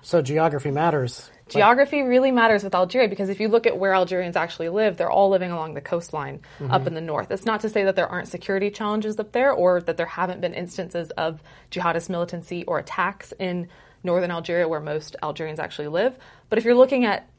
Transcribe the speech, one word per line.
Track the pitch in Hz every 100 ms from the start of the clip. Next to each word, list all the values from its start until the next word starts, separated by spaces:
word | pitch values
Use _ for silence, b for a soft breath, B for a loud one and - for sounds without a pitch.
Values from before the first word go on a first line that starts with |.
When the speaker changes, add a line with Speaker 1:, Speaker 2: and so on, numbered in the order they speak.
Speaker 1:
So | - 175
geography | 131 151 160 147 147
matters. | 139 165 151 123 - - - _
Speaker 2:
Geography | 214 202 247 277 294
really | 262 247 269
matters | 247 226 208
with | 190 185
Algeria, | 185 247 233
because | 190 190
if | 190
you | 214
look | 233 233
at | -
where | 190
Algerians | 190 180 185 180 175
actually | 170 - 165
live, | 190 214 175
they're | 175
all | - 196
living | 190 180
along | 170 160
the | 151
coastline | 143 170 170 156 139 135 B B
Speaker 1:
Mm-hmm. | 139
Speaker 2:
up | 135 139
in |
the | 160
north. | 165 151 -
It's | 190 233
not | 214
to | 220
say | 220 196
that | 190
there | 170
aren't | 180 -
security | 175 - 190 202
challenges | 202 208 214 214 214
up | 208
there | 240 269
or | 262 180 180
that | 170 165
there | 165
haven't | - 185 180
been | 175
instances | 170 175 - 170 170 160
of | - 165 156 B B B
jihadist | 180 170 165 165
militancy | 175 175 175 170 175 170
or | 160
attacks | 156 - 180 196 - -
in | 185 180 175 B B B
northern | 185 175 175
Algeria | 170 160 170 165
where | 160
most | 151 151 151 -
Algerians | 151 151 156 156
actually | - - 147
live. | 165 240 254 B B _
But | 214
if | 226
you're | 240
looking | 254 262 233
at | 202 -